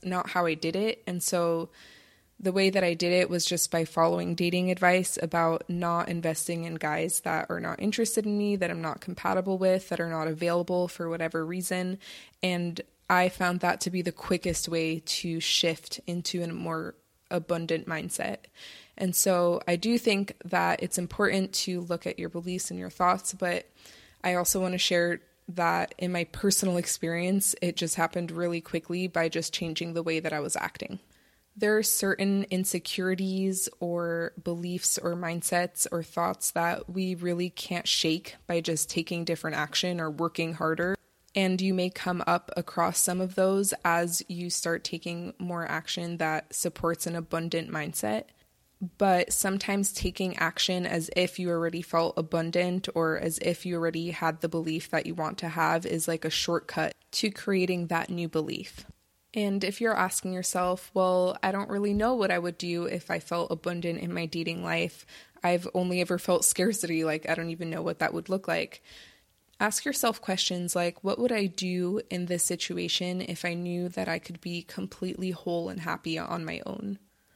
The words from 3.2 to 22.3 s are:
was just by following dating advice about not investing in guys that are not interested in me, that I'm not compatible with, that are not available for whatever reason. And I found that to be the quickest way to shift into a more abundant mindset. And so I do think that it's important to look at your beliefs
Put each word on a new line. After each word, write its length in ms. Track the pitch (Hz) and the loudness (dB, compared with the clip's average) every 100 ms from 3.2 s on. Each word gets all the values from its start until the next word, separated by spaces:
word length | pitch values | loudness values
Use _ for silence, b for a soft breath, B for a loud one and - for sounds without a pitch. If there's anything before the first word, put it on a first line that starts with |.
| - | 4
was 160 | 175 | 2
just 260 | - 175 - | 0 0 2
by 140 | 170 | 2
following 500 | 160 - 165 175 175 | 2 4 4 4 0
dating 360 | 170 175 180 185 | 0 2 2 2
advice 480 | 180 180 185 185 - | 4 6 6 4 -2
about 480 | 165 170 165 165 - | 0 2 4 2 -2
not 400 | 175 175 170 - | -2 0 0 0
investing 560 | 170 165 160 - 170 | -2 -2 -2 -2 -4
in 120 | 165 160 | -4 -4
guys 440 | 151 156 165 - | -2 0 0 -2
that 260 | 175 160 - | 0 -2 -2
are 120 | 170 | -4
not 200 | - - | -4 -2
interested 460 | 208 208 226 - 214 | 0 2 2 0 0
in 120 | 208 | 0
me, 160 | 208 202 | 2 2
that 140 | 175 | 0
I'm 100 | 170 | -2
not 180 | 160 - | -4 -6
compatible 580 | - 180 185 185 185 190 | -8 -4 0 2 2 2
with, 300 | 185 190 - | 4 4 0
that 120 | 170 | -4
are 80 | 165 | -2
not 200 | 160 160 | -2 -2
available 580 | 160 170 175 170 180 180 | 0 2 2 2 0 0
for 220 | - 170 | -2 -4
whatever 360 | 165 165 165 | -2 -2 -2
reason. 540 | 160 180 180 185 185 196 B B B _ | -2 -4 -2 -2 -2 -4 B B B _
And 380 | 185 175 175 170 - _ - | 0 0 -2 -4 -10 _ 4
I 180 | 185 180 | 6 6
found 320 | - 180 180 | 4 0 2
that 200 | 175 175 | 2 2
to 80 | 185 | 0
be 120 | 180 | -2
the 100 | 175 | -2
quickest 560 | - - 175 180 165 - | -4 0 0 0 -2 0
way 340 | 165 160 160 | 0 0 -2
to 360 | - - 175 165 | -2 -2 -2 -2
shift 600 | - - 170 160 - - - | 2 2 2 0 -6 -10 -6
into 360 | 175 170 175 | -4 -2 -2
a 60 | 170 | -4
more 460 | 175 170 160 - - _ _ - | -4 -4 -4 -6 -10 _ _ -6
abundant 580 | 180 165 165 165 165 - | -4 -2 -2 0 -2 -2
mindset. 500 | 160 175 - - - - B B B B - | -6 -4 -4 -4 -6 -12 B B B B -4
And 200 | 185 170 | 0 2
so 440 | 196 180 175 175 - | 4 6 4 2 2
I 100 | 175 | 0
do 220 | 220 240 | 2 2
think 360 | 233 196 202 - | 4 2 0 -6
that 380 | 180 180 175 170 | -2 2 2 2
it's 160 | 180 - | -2 -2
important 540 | 175 - 202 196 190 | -2 2 2 2 0
to 260 | - - 180 | -2 -2 -4
look 260 | 170 170 175 | -4 -4 -4
at 120 | 175 | -6
your 100 | |
beliefs 420 | 175 | -6